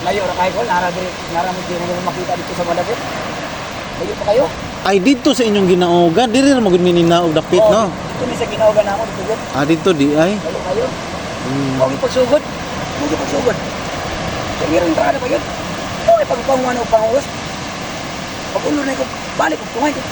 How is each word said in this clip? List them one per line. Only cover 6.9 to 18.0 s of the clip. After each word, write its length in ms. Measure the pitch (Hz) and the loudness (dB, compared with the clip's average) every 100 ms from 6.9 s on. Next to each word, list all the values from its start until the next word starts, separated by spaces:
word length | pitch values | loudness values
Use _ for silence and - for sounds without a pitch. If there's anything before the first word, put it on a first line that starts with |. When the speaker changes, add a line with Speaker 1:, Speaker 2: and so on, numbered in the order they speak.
Speaker 2:
ninaog 420 | 175 170 170 175 | 4 6 4 4
dapit, 260 | 156 - 180 | 2 2 4
Speaker 1:
Oo, 80 | 214 | 6
Speaker 2:
no? 160 | 208 196 | 6 2
Speaker 1:
dito 340 | - - - | -2 -6 -4
mi 120 | 247 240 | -4 -4
sa 120 | 220 | -4
ginaugan 360 | 208 220 208 | 2 4 4
namo, 200 | 202 202 220 | 2 0 -4
dito 180 | - 190 | -4 -4
gud. 140 | 220 - | -4 -2
Speaker 2:
Ah, 140 | 131 147 | 0 2
dito 240 | 160 190 | 2 2
di 160 | 160 139 | 4 4
ay. 180 | 151 175 | 4 2
Speaker 1:
Layo 260 | 208 - - | 0 -4 -6
kayo. 220 | 185 208 254 - - - - - | -2 -2 -2 -4 -8 -8 -8 -6
Speaker 2:
Hmm. 320 | 123 139 139 131 | -4 -2 0 2
Speaker 1:
Huwag 160 | 131 | 0
ipagsugod. 500 | 139 254 262 247 302 - - - - - - | 0 0 2 4 2 0 -8 -8 -6 -6 -4
Huwag 160 | 294 | -2
ipagsugod. 460 | 311 - 277 247 180 - - - - - - - - - - | -2 -2 0 0 -2 -4 -8 -8 -6 -6 -6 -6 -6 -6 -4
Sige, 180 | - 165 | 0 2
rin 140 | 175 | 2
entrada 260 | 156 - 277 | 2 2 0
pa 120 | 170 | -2
yun. 160 | - - - - - - - | -2 -4 -8 -8 -8 -8 -2
Huwag 200 | - 330 | 4 4
ipagpanguhan 520 | 294 247 269 262 254 247 | 4 -2 0 2 2 -2
o 100 | 220 | 2
pangulos. 400 | 220 220 262 - - - - - - - - | 2 4 2 0 -8 -8 -8 -8 -8 -8 -8